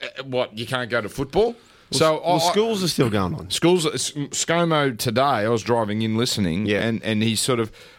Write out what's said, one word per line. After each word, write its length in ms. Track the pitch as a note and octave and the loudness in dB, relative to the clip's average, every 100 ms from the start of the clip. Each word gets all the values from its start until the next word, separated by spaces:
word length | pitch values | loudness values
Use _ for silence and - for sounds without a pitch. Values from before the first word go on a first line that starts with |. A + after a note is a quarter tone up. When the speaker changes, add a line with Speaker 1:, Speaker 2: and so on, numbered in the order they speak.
Speaker 1:
uh, 200 | B2+ - | -14 -12
what, 320 | C3+ B2+ A#2+ G#2+ | -6 -4 -4 -6
you 100 | A2+ | -6
can't 220 | B2+ A#2+ | -6 -2
go 100 | A#2+ | -2
to 60 | G2+ | -4
football? 460 | - C3+ F3+ A#3 A#3 - - _ | -6 -2 0 0 -2 -18 -20 _
Speaker 2:
Well, 80 | C3 | 2
Speaker 1:
So 180 | D#3 D#3 | 2 2
Speaker 2:
s-, 40 | |
well, 100 | E3 F3 | 2 2
Speaker 1:
I, 140 | E3+ | 2
Speaker 2:
schools 300 | F#3+ A3+ G#3 | 2 0 0
are 60 | F3+ | -2
still 220 | - B2 | 0 0
going 240 | G#2 F2+ | 2 0
on. 160 | D#2+ F2+ | -4 -6
Speaker 1:
Schools, 340 | - E3 F#3 D#3 | 0 2 4 2
S-, 260 | C3 - | -4 -6
ScoMo 840 | D3+ C#3+ - - E3+ E3+ D#3 C#3 A2 | -6 -6 -4 0 2 2 2 2 0
today, 240 | B2+ A2+ | 0 2
I 260 | C#3 A#2+ G#2+ | 2 2 2
was 140 | A#2 | 0
driving 380 | G#2+ A#2 G#2+ G#2+ | 2 0 0 -2
in 140 | A2 A2 | -2 0
listening, 480 | B2 - F#2 E2+ G#2 | 0 0 0 0 0
Speaker 2:
Yeah. 140 | G2+ | 0
Speaker 1:
and, 220 | A2+ A2+ | 0 -2
and 200 | F2+ G#2+ | -2 0
he's 180 | A2+ G#2+ | 0 0
sort 200 | - A#2+ | 0 0
of 100 | A2 - - | -2 -6 -20